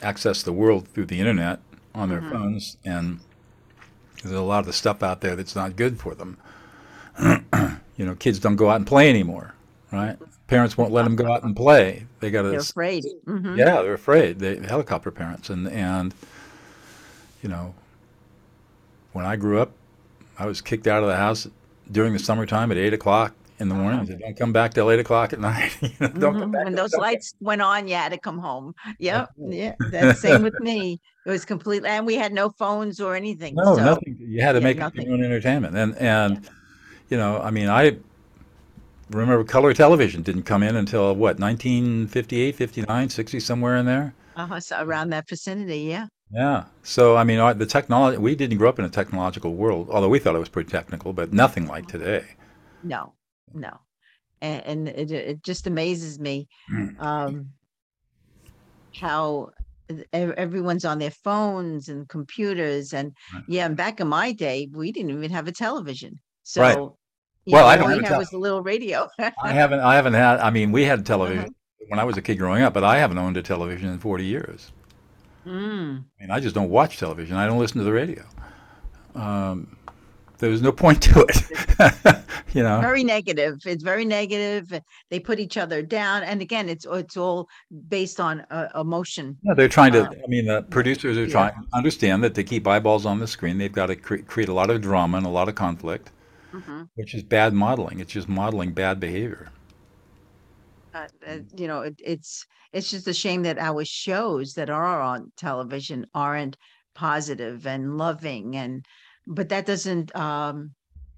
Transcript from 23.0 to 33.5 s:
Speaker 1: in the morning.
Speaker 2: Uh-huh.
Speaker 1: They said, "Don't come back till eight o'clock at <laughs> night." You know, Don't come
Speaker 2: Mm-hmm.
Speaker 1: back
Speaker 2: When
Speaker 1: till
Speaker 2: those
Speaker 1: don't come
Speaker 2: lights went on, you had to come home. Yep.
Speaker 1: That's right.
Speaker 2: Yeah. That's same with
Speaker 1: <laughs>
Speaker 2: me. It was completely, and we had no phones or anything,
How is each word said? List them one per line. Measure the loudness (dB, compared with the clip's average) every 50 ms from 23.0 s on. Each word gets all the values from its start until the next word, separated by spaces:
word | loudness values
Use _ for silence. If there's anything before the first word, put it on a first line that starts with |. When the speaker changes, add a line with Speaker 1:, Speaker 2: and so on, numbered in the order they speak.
| 2 4 4 4 4 0 -4 _ _ _ _ -6
Speaker 1:
in | -4 -2
the | -2
morning. | 0 0 0 0 -2
Speaker 2:
Uh-huh. | -2
Speaker 1:
They | -6 -8
said, | -10
"Don't | -12 -12 -6 -4
come | -2 2 2
back | 2 2 2 2
till | 2 4 6
eight | 6 4
o'clock | 4 4 2 2 2 0 -2
at | -4
<laughs> | -2 -2
night." | -2 -2 -2 -4 -4 -4
You | -6 -6 -4 -2
know, | -4 -4
Don't | 0 0
come | 0 2 2
Speaker 2:
Mm-hmm. | 0 -2 -2
Speaker 1:
back | -2 -2 -2
Speaker 2:
When | -2 -2
Speaker 1:
till | -2 -2
Speaker 2:
those | 0
Speaker 1:
don't | 0 0
come | 0 0
Speaker 2:
lights | -2 -4 -6 -10 -18 -8
went | -4 -4 -2 0
on, | 2 2 2 0 -2 -2
you | -4
had | -2 -2 -4
to | -6 -6
come | -8 -8 -10 -8
home. | -8 -8 -8 -8 -10 -14 -16 -16 -16 -16 -12 -6
Yep. | -4 -2 -2
Speaker 1:
That's | -2 -2 -6 _ -14
right. | -12 -10 -8
Speaker 2:
Yeah. | -8 -8 -8 -6 -6 -6 -6
That's | 0 4 6 6 6 4
same | 4 6 6 6 6
with | 2 -2 -2
Speaker 1:
<laughs> |
Speaker 2:
me. | -4 -4 -2 -2 -4 -4 -6 -8 _ _ _ _ -6
It | -4
was | -4 -4 -4
completely, | -6 -8 -6 -4 -4 -4 -2 -2 -2
and | -2 -2 -2
we | -2 -2
had | -2 -2 -2 -2
no | 0 -2 -2
phones | -2 -4 -4 -2 -2 -2 -4 -6 -6 -6
or | -6 -6 -4
anything, | -4 -6 -8 -10 -10 -10 -8